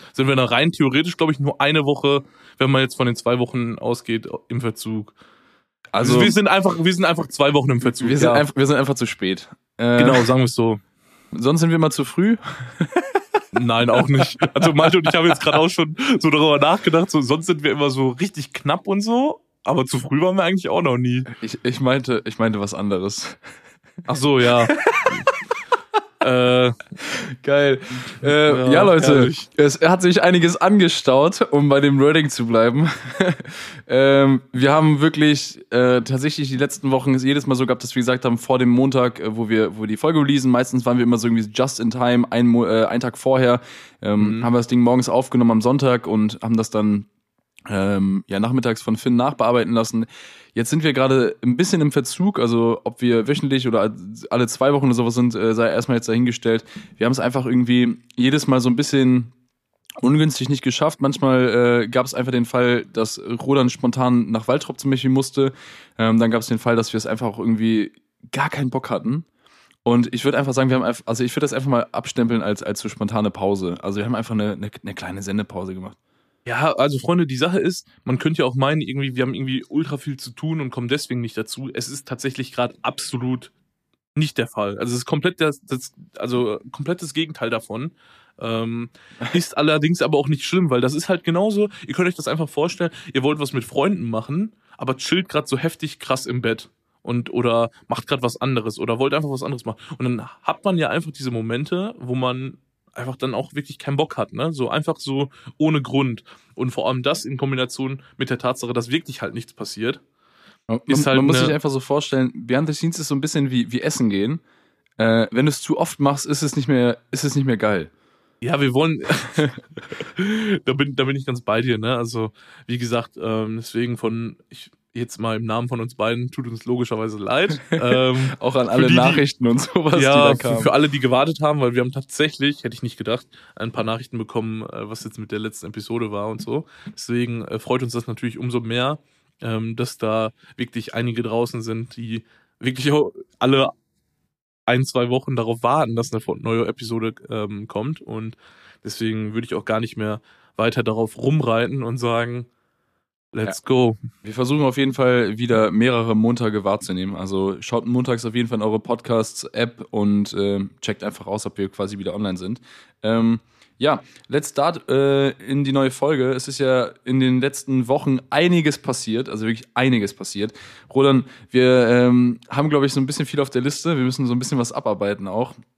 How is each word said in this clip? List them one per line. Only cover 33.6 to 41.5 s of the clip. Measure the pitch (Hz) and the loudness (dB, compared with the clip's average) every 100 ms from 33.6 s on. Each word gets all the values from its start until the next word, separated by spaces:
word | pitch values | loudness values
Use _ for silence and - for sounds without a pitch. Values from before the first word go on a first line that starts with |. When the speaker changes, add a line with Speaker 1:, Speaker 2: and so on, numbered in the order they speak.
| - 135 - | -16 -16 0
Speaker 2:
Ähm, | 127 135 139 135 131 - | 4 6 6 6 4 0
wir | 127 135 | 0 4
haben | 151 156 147 | 6 6 4
wirklich, | 156 151 151 143 - - - | 2 4 2 2 -4 -14 -2
äh, | 120 127 123 | 2 4 2
tatsächlich | 117 131 139 147 139 | 0 -2 -2 -2 -4
die | 131 | -2
letzten | 139 - 139 | -2 -2 0
Wochen | 131 135 131 | 0 2 2
es | |
jedes | 131 143 139 | 2 0 0
Mal | 127 | 0
so | 127 | 0
gehabt, | 123 | -2
dass | 123 131 | -2 -2
wir | |
gesagt | 120 123 127 | 0 0 0
haben, | 117 | -2
vor | - 127 | 0 2
dem | 123 | 4
Montag, | 120 135 131 123 - | 4 4 2 2 0
äh, | 107 110 | -6 -4
wo | 107 | 0
wir, | 110 104 107 | 2 2 -2
wo | |
wir | 110 | -6
die | 107 | 0
Folge | 151 160 | 2 2
releasen, | 139 143 127 | 2 2 2
meistens | 123 127 127 120 | 2 2 0 2
waren | 123 | 2
wir | |
immer | 120 117 | 2 2
so | 117 | 2
irgendwie | 113 104 | 0 0